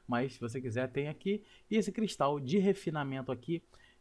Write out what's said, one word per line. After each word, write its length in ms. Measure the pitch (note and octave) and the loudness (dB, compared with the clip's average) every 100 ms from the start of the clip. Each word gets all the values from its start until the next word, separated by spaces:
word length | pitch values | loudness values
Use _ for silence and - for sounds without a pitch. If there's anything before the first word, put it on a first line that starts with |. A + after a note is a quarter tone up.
| - | -2
mas 240 | A#2+ C3 | 0 0
se 80 | - | -4
você 200 | A#2 C3 | -6 -6
quiser 280 | B2+ A2+ B2+ | -4 -2 -2
tem 180 | C#3 D3 | -2 -4
aqui. 380 | D3+ F#3+ G#3 - - - | -4 -2 -2 -4 -20 0
E 60 | A3 | 2
esse 160 | G3+ | 2
cristal 480 | G3 G#3 - C#3 D3 | 0 -2 2 2 2
de 180 | B2+ G3 | 2 4
refinamento 720 | F#3+ F#3+ - D#3 C#3 C3+ C3 | 4 2 0 -2 -2 -4 -4
aqui, 320 | B2 - E3 - - - _ | -6 -4 -6 -6 -20 -20 _